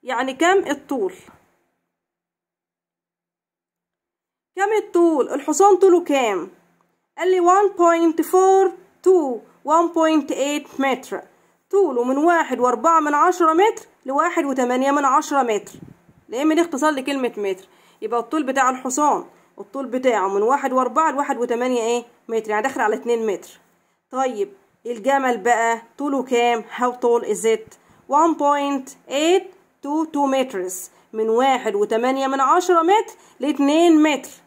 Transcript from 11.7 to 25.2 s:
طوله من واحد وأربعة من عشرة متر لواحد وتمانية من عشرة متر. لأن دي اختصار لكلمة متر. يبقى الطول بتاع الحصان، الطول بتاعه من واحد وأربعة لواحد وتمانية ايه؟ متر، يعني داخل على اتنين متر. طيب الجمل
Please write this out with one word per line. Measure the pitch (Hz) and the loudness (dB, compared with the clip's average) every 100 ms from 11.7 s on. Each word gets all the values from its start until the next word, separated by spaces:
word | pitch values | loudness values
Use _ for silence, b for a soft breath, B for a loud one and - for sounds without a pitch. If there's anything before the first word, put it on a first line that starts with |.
طوله | 392 359 247 | 0 0 0
من | 240 269 | -2 0
واحد | 320 339 294 247 | 2 2 0 0
وأربعة | 247 233 285 330 | 0 2 2 2
من | 302 | 2
عشرة | 294 330 359 330 | 2 2 2 2
متر | 320 415 440 - _ - | 4 2 0 -12 _ -6
لواحد | 277 330 349 285 | -2 0 0 -2
وتمانية | 262 247 254 269 | -2 0 0 2
من | 285 285 | 2 2
عشرة | 269 302 285 | 0 0 -2
متر. | 254 208 - - - - _ _ _ | 0 -2 -6 -20 -20 -20 _ _ _
لأن | 226 302 311 | -4 0 0
دي | |
اختصار | 339 277 302 | 0 0 -2
لكلمة | 285 269 277 247 - | -2 -4 -4 -4 -4
متر. | 202 185 - b b b | -6 -6 -10 b b b
يبقى | 214 233 | -6 -6
الطول | 233 311 | -4 -6
بتاع | 269 262 254 | -4 0 0
الحصان، | 254 262 254 294 202 - b b _ | 0 -6 -2 0 0 -6 b b _
الطول | 202 269 254 | -16 -12 -8
بتاعه | 247 262 220 190 | -4 -2 0 -2
من | 196 | 0
واحد | 214 269 269 | 0 0 0
وأربعة | 254 247 226 320 | -2 -2 0 -2
لواحد | 269 285 269 | -2 -4 -4
وتمانية | 240 233 247 247 | -4 -4 -2 -2
ايه؟ | 226 240 233 _ - | -2 -4 -6 _ -8
متر، | 226 214 | -8 -4
يعني | 214 | -4
داخل | 233 262 | -4 -2
على | 220 220 | -2 -2
اتنين | 240 233 220 | -2 -2 -2
متر. | 180 - - _ _ _ _ _ | -6 -10 -20 _ _ _ _ _
طيب | 262 262 220 196 - _ _ 226 | -4 -4 -4 -8 -8 _ _ -12
الجمل | 240 202 277 | -6 0 0